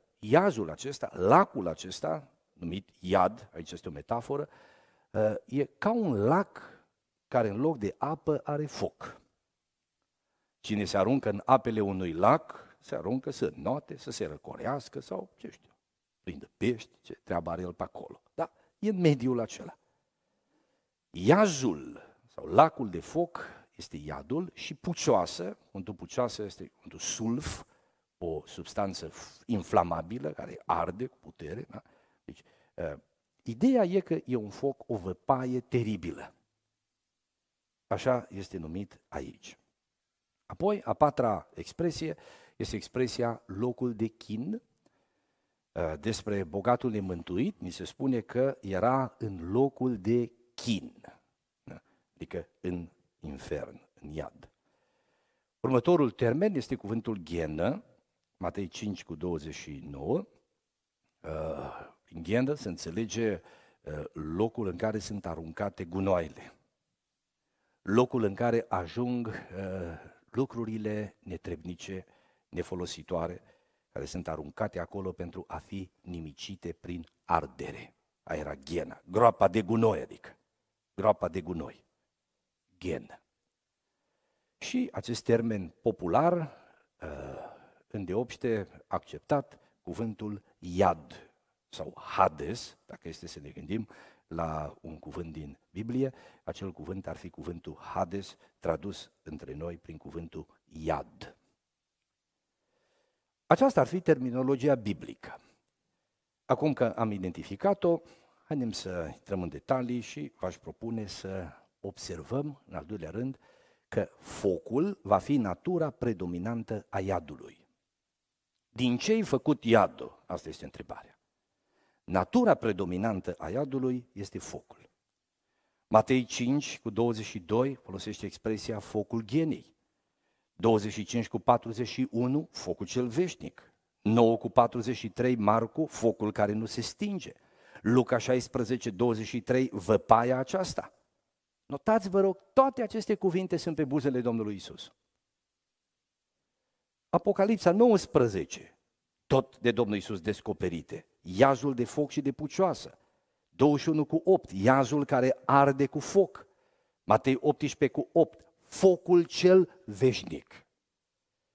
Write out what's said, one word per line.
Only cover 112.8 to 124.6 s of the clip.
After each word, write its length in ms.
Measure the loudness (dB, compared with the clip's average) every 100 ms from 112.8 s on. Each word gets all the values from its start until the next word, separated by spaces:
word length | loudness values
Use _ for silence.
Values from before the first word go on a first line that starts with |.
| -10
doilea 240 | -10 -8
rând, 280 | -6 -6 -8 _ _ _ _ _
că 220 | -2 -2 -6
focul 800 | -16 -2 0 0 -2 -2 -2 -4
va 140 | 2 2
fi 200 | 2 0
natura 520 | 0 -4 -4 -2 -2
predominantă 960 | -2 -4 -4 -4 -4 -4 -6 -6 -8 -6
a 100 | -4
iadului. 640 | -2 -2 -4 -14 -18 -20 _ _ _ _ _ _ _ _ _ _ _
Din 280 | 0 2 2
ce-i 240 | 2 2
făcut 420 | 2 2 2 2
iadul? 600 | 6 8 6 2 -14 -14 -10
Asta 240 | -10 -10
este 140 | -14
întrebarea. 560 | -14 -14 -14 -14 -16 _ _ _ _ _ _ _ _ _
Natura 500 | -2 0 2 4 6
predominantă 800 | 6 4 0 -2 -2 -2 -2 -6 -8
a 120 | -6
iadului 600 | -4 -2 -2 -2 -4 -8
este 260 | -12 -10 -10
focul. 520 | -12 -14